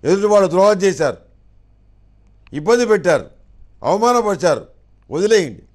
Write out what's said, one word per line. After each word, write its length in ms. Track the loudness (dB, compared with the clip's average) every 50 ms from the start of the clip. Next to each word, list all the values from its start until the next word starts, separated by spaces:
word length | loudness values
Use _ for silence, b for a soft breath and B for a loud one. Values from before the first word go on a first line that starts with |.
| 0
ఎదుటి 240 | 0 -2 0 0 2 2
వాళ్ళు 140 | 2 2 2 2
ద్రోహం 240 | 2 2 2 2 2 0
చేశారు, 340 | -2 -2 -2 -4 -4 -4 -8 _ _ _ _ _ _ _ _ _ _ _ _ _ _ _ _ _ _ _ _ _ _ _ _ _ -14 -14 -8
ఇబ్బంది 260 | -2 0 0 0 2 2
పెట్టారు, 340 | 0 0 2 0 0 0 -2 -8 -20 _ -20 _ -20 -20 -20 -20 _ _ -4 -2
అవమానపరిచారు, 760 | -2 0 0 0 0 0 0 -2 -4 -2 0 -2 -2 -2 -6 _ _ _ _ _ _ _ _ _
వదిలేయండి. 540 | -6 -4 0 2 2 2 0 -2 -10 -18 -20 _ _